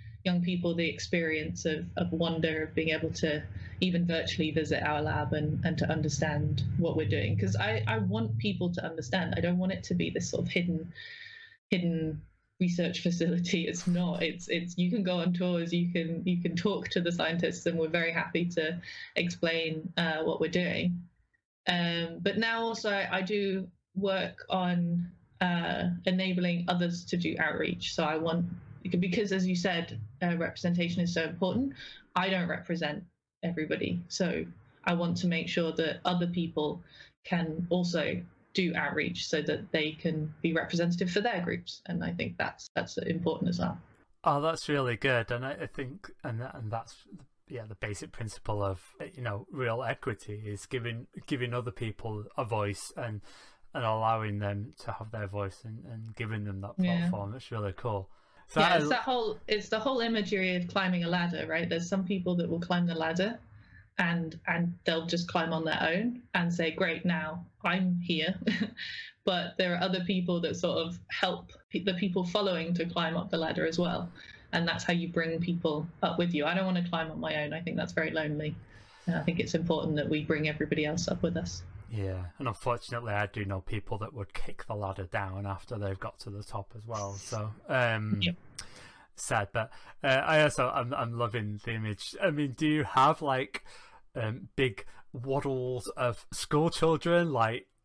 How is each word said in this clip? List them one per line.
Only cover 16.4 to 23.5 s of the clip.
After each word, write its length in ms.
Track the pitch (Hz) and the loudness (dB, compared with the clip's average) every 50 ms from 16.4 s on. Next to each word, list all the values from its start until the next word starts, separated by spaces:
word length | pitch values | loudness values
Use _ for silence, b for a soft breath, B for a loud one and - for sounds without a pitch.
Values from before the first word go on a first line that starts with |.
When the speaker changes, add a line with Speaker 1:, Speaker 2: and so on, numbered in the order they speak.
Speaker 1:
can 140 | - 175 165 | 0 0 0
talk 320 | - - 208 190 - - - | 2 2 2 0 0 -2 -2
to 100 | - 190 | 0 0
the 120 | 175 170 | 2 2
scientists, 540 | 175 170 165 160 170 170 170 160 - - - | 2 2 2 2 2 2 2 0 0 0 -2
and 120 | 175 170 | 0 2
we're 100 | 165 160 | 2 2
very 240 | 156 165 170 165 165 | 2 2 2 2 2
happy 320 | 165 156 151 - - 160 175 | 0 0 0 0 0 0 0
to 320 | 175 - 165 156 160 175 175 B B B B B B B | 2 2 0 0 0 -2 -4 B B B B B B B
explain, 800 | - 180 175 - - - 165 165 165 165 160 160 156 160 175 - | 0 0 0 0 0 0 2 2 2 0 -2 -2 -4 -6 -4 -2
uh, 260 | - 170 160 156 156 160 | 0 0 2 0 0 0
what 180 | 160 160 - | 0 0 2
we're 80 | 160 165 | 0 2
doing. 500 | 175 180 180 - - - 175 180 175 175 - - _ _ _ _ _ _ _ _ _ _ - | 2 2 2 2 0 0 2 0 0 -2 -6 -12 _ _ _ _ _ _ _ _ _ _ 0
Um, 500 | - 180 175 170 170 170 170 170 165 170 175 | 2 2 2 2 2 2 0 -2 -2 -4 -2
but 180 | 175 202 - | 0 0 2
now 240 | 214 226 226 226 226 226 | 2 2 2 2 2 0
also 260 | 226 220 220 - 208 | 0 -2 0 0 2
I, 280 | 202 196 190 - 180 | 2 2 2 0 0
I 40 | 190 | 0
do 460 | 190 185 214 202 196 196 | 0 0 0 0 0 0